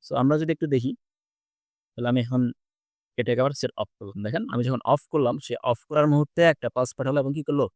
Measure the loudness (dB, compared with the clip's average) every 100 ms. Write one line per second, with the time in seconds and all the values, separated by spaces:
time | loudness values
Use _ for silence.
0 | -6 0 2 2 0 -2 0 0 0 -6
1 | _ _ _ _ _ _ _ _ _ -6
2 | 0 0 0 0 0 -4 _ _ _ _
3 | _ -6 -2 2 0 0 -6 -4 -8 _
4 | -14 -8 -6 -4 -4 -2 -2 -2 0 0
5 | 0 0 0 -2 -6 -6 -2 -4 -2 2
6 | 4 4 2 4 4 4 -2 -2 -2 -2
7 | -2 0 0 -4 -2 0 0